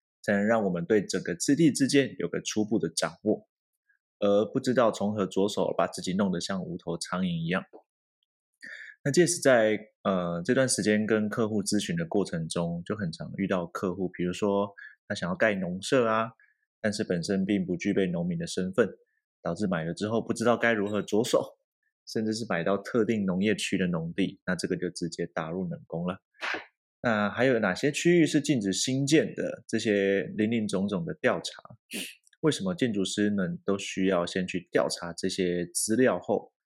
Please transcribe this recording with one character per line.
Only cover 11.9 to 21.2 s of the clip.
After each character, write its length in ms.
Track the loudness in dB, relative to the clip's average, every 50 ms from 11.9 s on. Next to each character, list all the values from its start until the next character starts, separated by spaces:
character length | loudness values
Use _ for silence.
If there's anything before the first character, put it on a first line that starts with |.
| -2
的 120 | -4 -2 -2
过 180 | 0 0 0
程 240 | 0 -2 -4 -4 -4
中， 320 | -2 -2 -2 -2 -4 -6 -6
就 120 | -6 -4
很 160 | -4 -4 -6
常 200 | -6 -8 -10 -10 -6 -4
遇 100 | -2 0
到 200 | 0 -2 -2 -4
客 260 | -6 -4 -4 -4 -2
户， 160 | -2 -4 -4
比 140 | -4 -4 -4
如 100 | -4 -2
说 400 | 0 0 0 2 0 0 -2 -6 -12 -20 -20 -20 _ _ -10
他 60 | -8
想 160 | -6 -4 -6
要 60 | -2
盖 180 | 2 2 2 2
农 260 | 0 -2 -4 -6 -6
舍 280 | -2 2 2 4 4 4
啊， 240 | 2 0 0 -2 -6 _ _ _ _ _ _ _ _ _
但 100 | -4 -2
是 120 | -2 -2 -2
本 200 | -2 -2 -2 0
身 220 | 0 0 0 2
并 180 | 2 2 2 0
不 140 | 0 -2 -2
具 160 | 0 0 2
备 140 | 2 2 0
农 180 | 0 -2 -2
民 100 | -2 -4 -4
的 100 | -6 -6
身 260 | -4 -4 -4 0 2
份， 240 | 2 2 2 0 -6 _ _ _ _ _ _ _ _
导 120 | -6 -6 -4
致 140 | -2 -2 -2
买 180 | -2 -2 -2
了 80 | -4 -4
之 160 | -4 -4 -2
后 100 | -2 -2
不 140 | -2 -2 -4
知 100 | 0 2
道 140 | 2 2 4
该 160 | 2 2 2
如 140 | 2 0 0
何 140 | -2 -2
着 220 | -2 0 0 0